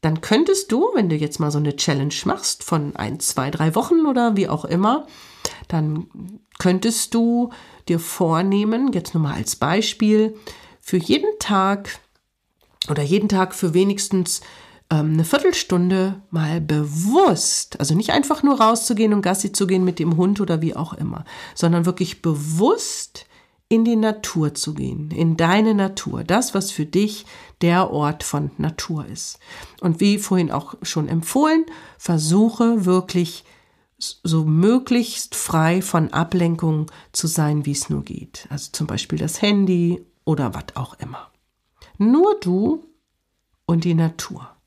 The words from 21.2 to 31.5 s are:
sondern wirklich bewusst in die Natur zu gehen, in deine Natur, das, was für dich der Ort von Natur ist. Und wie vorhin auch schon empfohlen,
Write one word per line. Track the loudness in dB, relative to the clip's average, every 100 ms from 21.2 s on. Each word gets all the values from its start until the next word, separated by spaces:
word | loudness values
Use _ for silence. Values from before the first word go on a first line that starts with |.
| -12 -16 -16
sondern | -2 2 2 2
wirklich | 0 -4 -2
bewusst | -2 -2 -2 0 2 2 -2 -10 -12 -16 -20 _ _ _ _
in | 2
die | 4 2
Natur | 0 -2 -4 -2 -2
zu | -2 -8
gehen, | -6 -6 -6 -8
in | 0 0 2
deine | 2 4 4
Natur, | 2 0 -4 -8 -8
das, | 0 0 0
was | -2 -4
für | -4 -2
dich | 0 0 -4 -16 -20 -20 -2
der | 2 4 2
Ort | 0 -2 -4
von | -4 -4 -4 -4
Natur | -6 -4 -6 -6 -8
ist. | -12 -12 -14 -20 -20 -20 -4
Und | -2 2
wie | 2 2
vorhin | 0 0 0
auch | -2 -8 -12
schon | -6 -4 -2
empfohlen, | -2 0 2 4